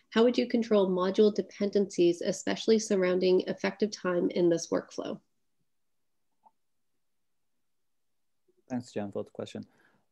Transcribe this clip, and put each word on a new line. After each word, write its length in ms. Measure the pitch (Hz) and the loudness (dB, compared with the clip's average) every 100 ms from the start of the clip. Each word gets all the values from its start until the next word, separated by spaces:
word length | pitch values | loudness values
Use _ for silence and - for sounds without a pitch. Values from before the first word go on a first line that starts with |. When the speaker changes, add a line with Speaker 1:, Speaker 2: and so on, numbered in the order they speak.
| _ | _
Speaker 1:
How 120 | 220 | 2
would 160 | 240 247 | 4 2
you 80 | 240 | 0
control 420 | 240 220 208 190 | -2 2 2 2
module 460 | 180 185 190 214 | 0 0 4 4
dependencies, 880 | 208 190 - 202 202 190 - 175 170 | 2 -6 -6 -2 -2 -2 2 2 2
especially 560 | - 190 - 196 - 220 | -4 -4 -4 -4 2 0
surrounding 600 | 214 196 180 185 185 185 - | 2 0 2 2 2 2 0
effective 420 | 180 196 202 208 | -4 -4 -2 -4
time 400 | - 180 175 180 | -2 -4 -2 -2
in 180 | - 175 | 2 2
this 200 | 165 - | 2 -2
workflow? 500 | - - - - - _ _ _ _ _ _ _ _ _ _ _ _ _ _ _ _ _ _ _ _ _ _ _ _ _ _ _ _ _ _ _ _ _ _ _ | -6 -6 -12 -10 -12 _ _ _ _ _ _ _ _ _ _ _ _ _ _ _ _ _ _ _ _ _ _ _ _ _ _ _ _ _ _ _ _ _ _ _
Speaker 2:
Thanks, 240 | 123 117 | -10 -8
John, 180 | - 101 | -8 -6
for 140 | 107 | -8
the 60 | 101 | -10
question. 360 | - 107 104 104 _ _ _ _ | -12 -12 -12 -16 _ _ _ _